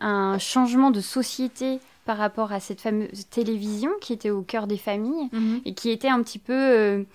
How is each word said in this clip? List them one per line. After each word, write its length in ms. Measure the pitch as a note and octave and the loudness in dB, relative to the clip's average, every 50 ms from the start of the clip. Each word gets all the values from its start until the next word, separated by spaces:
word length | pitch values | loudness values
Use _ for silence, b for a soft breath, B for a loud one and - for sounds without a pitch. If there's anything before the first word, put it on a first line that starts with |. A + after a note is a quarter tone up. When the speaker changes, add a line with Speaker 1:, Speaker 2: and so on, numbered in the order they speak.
Speaker 1:
un 380 | - G#3+ G3+ G3 G3 F#3+ G3 G3 | -2 0 0 2 2 0 0 -2
changement 520 | - - - C4 B3+ A#3+ A#3+ B3+ C4+ C#4 | -2 0 2 4 4 6 6 6 6 6
de 100 | A#3 G3+ | 4 2
société 760 | F#3+ - - C4 A#3 - - - B3+ B3 - - B3+ C4 C4 C4 b b b b _ | -2 -2 -2 -2 -2 -2 -4 -4 -4 -4 -4 -4 -4 -4 -4 -4 b b b b _
par 120 | - A3 | -4 -2
rapport 340 | G#3 G#3+ G#3 G#3 A3 A3 G#3 | 0 -2 -2 0 -2 -2 -2
à 80 | G3+ G3 | -4 -6
cette 220 | - - G3+ - | -6 -8 -10 -6
fameuse 480 | - A3 G#3+ G#3+ G#3+ F#3 - G3+ G3 - | -2 -2 0 0 -2 -4 -8 -14 -16 -4
télévision 640 | - A#3 A#3 G#3+ A3+ G#3 G3+ G#3+ G#3 G#3 A#3 D#4 G4+ G4+ | -2 -2 0 0 -2 -2 -2 -4 -4 -2 -2 -2 -2 -4
qui 120 | - - | -4 -6
était 180 | A#3+ A3 - G#3 | -6 -4 -2 -2
au 120 | G#3 G3 | -2 -2
cœur 240 | F3+ - - A3+ G#3 | -4 -4 -4 -4 -2
des 120 | G3+ G#3 G3 | -2 -4 -4
familles 500 | - G#3+ G3+ G#3 G#3+ B3 D#4 E4 C#4+ B3+ | -2 -4 -2 -2 -2 -2 -2 -2 -4 -4
Speaker 2:
Mhm. 280 | A3+ A3+ A3 A3 A3+ B3 B3 | -2 0 0 0 0 -2 -4
Speaker 1:
et 80 | G#3+ F#3+ | -8 -8
qui 160 | - - A#3 | -4 -2 -2
était 180 | A3+ A3+ - C4+ | 0 0 2 2
un 120 | C4 A#3+ | 2 2
petit 180 | A3+ - - G#3 | 0 -2 -8 -10
peu, 120 | - - | -6 -2
euh, 520 | B3+ C4 C4+ C4 B3 A3 G#3+ G#3 G3+ G3+ G3 G3 | 0 2 4 6 6 6 6 4 2 0 -2 -6